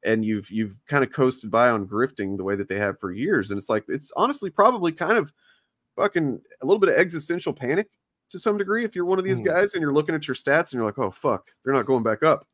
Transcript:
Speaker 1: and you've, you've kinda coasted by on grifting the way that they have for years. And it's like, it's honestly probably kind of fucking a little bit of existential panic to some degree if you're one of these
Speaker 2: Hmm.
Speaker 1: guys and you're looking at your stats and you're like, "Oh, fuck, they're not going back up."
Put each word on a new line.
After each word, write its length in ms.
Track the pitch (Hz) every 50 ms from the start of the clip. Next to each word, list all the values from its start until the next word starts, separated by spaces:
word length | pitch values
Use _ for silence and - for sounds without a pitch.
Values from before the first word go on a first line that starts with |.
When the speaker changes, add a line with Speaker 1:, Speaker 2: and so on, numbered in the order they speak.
| -
Speaker 1:
and 220 | - 113 110 110
you've, 240 | 107 110 104 101 -
you've 260 | 98 110 110 107 98 113 _ -
kinda 160 | 147 143 131 120
coasted 440 | - - 139 131 127 - - 110
by 180 | 95 113 120 123
on 180 | 117 107 98 95
grifting 480 | 101 107 123 131 - - 101 98 98
the 80 | 98 92
way 120 | 98 101
that 120 | 98 101 -
they 120 | 95 101
have 200 | 104 101 95 _
for 120 | - 95
years. 400 | 90 101 127 185 214 139 98 104
And 60 | 101 101
it's 100 | - -
like, 160 | 113 107 - -
it's 240 | - 143 147 - - -
honestly 320 | 190 247 285 - - 190
probably 420 | - - 202 233 254 226 175 170
kind 260 | 160 - 175 165 220 -
of 140 | 123 151 _ _ _ _ _ _ _ _ _ _ _ _ _
fucking 460 | - 117 - - 175 160 143 120 - _ _ - _
a 40 | -
little 140 | 131 190 220
bit 100 | 196 180
of 60 | -
existential 580 | 131 185 185 170 160 147 - 170 180 - - 139
panic 340 | - 131 123 147 180 214 _ _ _ _ _ _ _ _ _
to 100 | - 185
some 180 | - 226 208 208
degree 260 | 202 185 208 226 240
if 120 | 214 -
you're 100 | 180 175
one 140 | 175 190 190
of 40 | 185
these 120 | 190 190 120
Speaker 2:
Hmm. 80 | 110
Speaker 1:
guys 280 | - 156 175 190 202 -
and 60 | 185
you're 120 | 160 147 139
looking 220 | 147 151 151 165
at 120 | 156 147 -
your 60 | 131
stats 360 | - - - 139 160 170 -
and 20 | -
you're 120 | 123 117
like, 120 | 107 101 -
"Oh, 140 | 127 98
fuck, 420 | 92 - - 147 113 92 - _ _ _ _
they're 100 | 127 139
not 120 | 135 113
going 180 | 95 131 120 113
back 200 | 113 110 107 -
up." 240 | 160 143 - - _